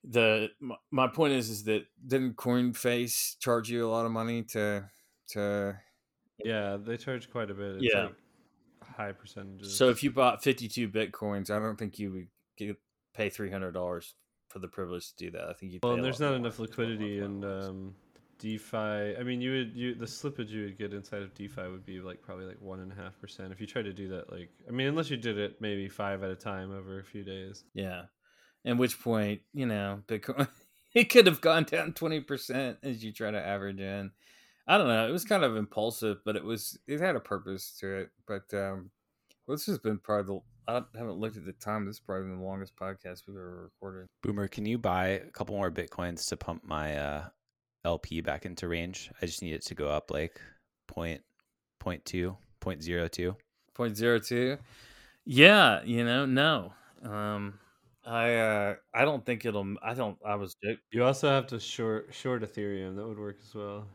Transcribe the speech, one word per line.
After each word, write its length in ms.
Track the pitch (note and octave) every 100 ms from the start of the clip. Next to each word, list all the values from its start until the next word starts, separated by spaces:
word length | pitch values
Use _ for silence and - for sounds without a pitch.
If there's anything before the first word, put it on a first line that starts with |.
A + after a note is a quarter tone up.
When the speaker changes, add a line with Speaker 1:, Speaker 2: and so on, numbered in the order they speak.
Speaker 1:
the, 460 | - A#2+ A2+ A2 G#2+ -
my, 160 | C3 A2+ _
my 160 | C3 B2+
point 240 | D3+ D3+
is, 160 | C3+ A2
is 160 | G#2
that 200 | G#2+ G#2+ - _ C3
didn't 300 | C3 C3 G#2+
Coinbase 1000 | B2+ B2 B2 A2+ B2 A#2+ A#2+ - - -
charge 300 | C3 A#2 A2
you 160 | A#2+ A2+
a 20 |
lot 140 | A2+
of 80 | A2+
money 300 | A2+ A2+ A#2 A2
to, 380 | A2 G#2 G2+ G2 _ _ _ -
to 480 | G#2 G2+ G2+ G2+ G2 _ _ _ _ _ _
Speaker 2:
Yeah, 360 | G#2+ A2 G2+ G2+
they 140 | G#2+ A#2
charge 340 | - B2+ A2+
quite 200 | B2 G#2+
a 40 |
bit. 220 | G2 G2+ F#2+
It's 180 | A2+
Speaker 1:
Yeah. 100 | G#2
Speaker 2:
like 100 | F2+ - _ _ _ _ _ _ - -
high 160 | G#2
percentages. 640 | G2 - - G2 F#2+ G2 G2
Speaker 1:
So 140 | C3
if 120 | A#2
you 80 | C#3
bought 320 | B2+ B2+ G#2+
fifty-two 460 | C#3+ C3 A#2 - A2
Bitcoins, 640 | A2 G2+ - G#2+ G2+ F#2+
I 80 | G#2
don't 180 | A2 G#2+
think 200 | G#2+ -
you 120 | G2+
would 160 | F#2+ F2 _ _ -
get, 200 | G#2 G2+ _ _ _
pay 140 | - G#2
three 220 | - G2
hundred 220 | G2 F#2
dollars 420 | F2 F2+ F2 - - _ _ _
for 100 | G2
the 80 | F2+
privilege 400 | - F2+ F2 -
to 100 | - F2
do 40 |
that. 160 | E2+ D#2+
I 40 |
think 200 | - F#2+
you 80 | F2+
Speaker 2:
Well, 100 | A#2+
Speaker 1:
pay 60 | A#2+
Speaker 2:
and 20 |
Speaker 1:
a 40 |
Speaker 2:
there's 140 | B2+ C3
Speaker 1:
lot 60 | D3
Speaker 2:
not 40 | C3
Speaker 1:
more. 80 | A#2
Speaker 2:
enough 120 | A2
liquidity 600 | A2+ - A2+ A2 G#2 G2+
and, 240 | G2+ G2+
um, 500 | G2+ F#2+ G2 F#2+ F#2+ F#2+ _ - _ _
DeFi. 380 | A2 G#2+ - A2+ G#2+ G#2 G#2 G#2
I 40 |
mean, 180 | B2 B2
you 120 | B2+
would, 240 | C3 A#2 A#2+
you, 180 | B2
the 120 | A#2 A2+
slippage 420 | - C#3+ C3+ A2
you 140 | G#2+
would 140 | G#2 G2
get 140 | G2+
inside 300 | G2+ G2 G2+
of 100 | G2
DeFi 340 | - G2+ - F#2
would 160 | F#2 G2
be, 140 | F#2
like, 200 | F#2 F2+
probably, 240 | - F#2 F#2
like, 140 | G2+
one 200 | G2 F#2+
and 100 | F#2
a 40 |
half 240 | G2 F#2+ -
percent 320 | G2+ - F#2+
if 80 | F#2+
you 60 | G#2+
try 160 | B2+
to 100 | G2+
do 160 | F#2+ F#2+
that. 240 | F#2 -
Like, 180 | F2+ F2 _ -
I 60 |
mean, 160 | A#2+ C3+
unless 220 | D#3 C#3+
you 60 | C3+
did 220 | A#2 G#2
it 220 | G2+ -
maybe 280 | G#2+ G2+ G2
five 340 | - G2+ G2
at 60 | F#2+
a 40 |
time 380 | F#2 A2 F#2+ F#2+
over 260 | G2 F#2+ F#2+
a 60 |
few 180 | F#2+ G#2
days. 420 | G2 F#2+ F#2+ G2+ _
Speaker 1:
Yeah. 320 | G2+ F#2+ F2+ F#2 _ _ _ _ _
At 120 | B2 A#2+
which 240 | B2+ -
point, 400 | A#2+ A2 G#2 G#2 _
you 120 | C#3+ B2+
know, 360 | G#2+ G2+ G2+ G#2
Bitcoin, 400 | A2 - C3+ C#3 - _
<laughs> 240 | _ _
it 100 | A#3+
could 220 | A#3+ B3 F#3
have 140 | D#3
gone 240 | D#3+ E3
down 280 | D3+ E3 E3
twenty 260 | - D#3+ D#3
percent 580 | - C#3 - C3 C3 -
as 200 | C3+ A#2
you 80 | A2
try 180 | G#2 A2
to 100 | G#2+
average 400 | E2 G2+ G2 F#2+
in. 300 | F#2+ G2 G2 _ _ - _ _ -
I 120 | G3
don't 80 | D3
know. 200 | A2+ A2+
It 40 |
was 120 | F3
kind 180 | G#3+ G3+
of 140 | C#3 A2
impulsive, 640 | G#2 - A2+ A2+ A2 G2+
but 120 | G#2+ G#2
it 80 |
was, 340 | D#2+ A2+ - - -
it 140 | D3
had 160 | F#3 C3+
a 40 |
purpose 560 | - G2+ F#2+ F#2+ - -
to 140 | G2 G2
it. 140 | - _ -
But, 160 | G2+ -
um, 360 | G2+ G2 F#2+ F2+ _ _ _ _ _ -
well, 100 | D3
this 100 | -
has 120 | E3
been 180 | A2 G#2
probably 420 | - G#2 G2 G2 - - -
the, 40 |
I 100 | B2 - A2
haven't 220 | A#2 F2+
looked 180 | A2 G#2+
at 80 |
the 80 | E2+
time. 320 | F#2 G#2+ G#2+
This 120 | G2 G#2+
is 40 |
probably 280 | - F#2+ F#2+
the 100 | F#2
longest 360 | F#2+ F#2+ F#2+ _
podcast 460 | F#2 F#2+ F#2 F2+ -
we've 100 | G2
ever 340 | F2+ F2+ F2+
recorded. 340 | _ G2 F#2 F#2 _
Speaker 3:
Boomer, 240 | G2+ G#2 G2
can 180 | -
you 140 | G#2 A#2
buy 280 | G#2+ F2+ F#2+
a 240 | F#2+ -
couple 260 | - G#2 G#2
more 160 | F#2+
Bitcoins 560 | E2 E2+ - F2 E2+ -
to 80 | E2+
pump 260 | - E2
my, 320 | - D2+ D2+ D2
uh, 280 | C#2+ D2 D#2 _ _ _ _ _
L 140 | E2+ E2
P 220 | - E2
back 260 | D#2+ D2 F2+
into 220 | F2 F2+
range? 420 | E2+ F2 F#2 - -
I 60 | F2
just 160 | -
need 120 | F2
it 100 | D#2 -
to 80 |
go 140 | D2+ D2
up, 240 | D2 -
like, 280 | D2+ D#2+ - - _ _ _ -
point, 360 | - E2+ C#2+ _ _ _ _ _ _
point 240 | - D#2+
two, 320 | - F#2 F2 F#2+ - _
point 240 | - E2
zero 240 | E2 F2 E2
two. 260 | - F2 G2 _ _ _
Speaker 1:
Point 220 | - A#2+ G#2
zero 240 | A#2 A#2
two? 380 | - A#2+ B2+ C#3 - - - - - _
Yeah, 580 | - B2 E3 G#3 D3 F#2+
you 220 | D2+ A#2
know, 200 | A#2+ B2
no. 480 | C#3 C3 D#3 C#3+ F2+ - - -
Um, 560 | A#2+ G#2 G#2 G#2 G2+ G2+ _ _ _ _ -
I, 280 | A#2 A#2 A#2
uh, 380 | A2 G#2 G2+ - _
I 100 | A2+
don't 220 | C#3+ C#3+ G#2+
think 180 | A#2
it'll, 300 | A#2 G#2 G2 G2+
I 120 | A2
don't, 240 | B2 A2 G2
I 120 | G#2 G#2
was 180 | F#2+ -
joke- 160 | G2+ A2 _
Speaker 2:
You 100 | A2+
also 240 | B2 C#3 D3
have 200 | C#3 A#2
to 100 | A#2
short, 520 | - - A2+ A2 -
short 300 | - C3 B2
Ethereum. 520 | G#2+ - G2+ G2 F#2+
That 140 | F#2+ A2+
would 100 | G#2+
work 200 | G#2 G2+
as 100 | G#2+
well. 340 | G#2+ G2+ G#2 G#2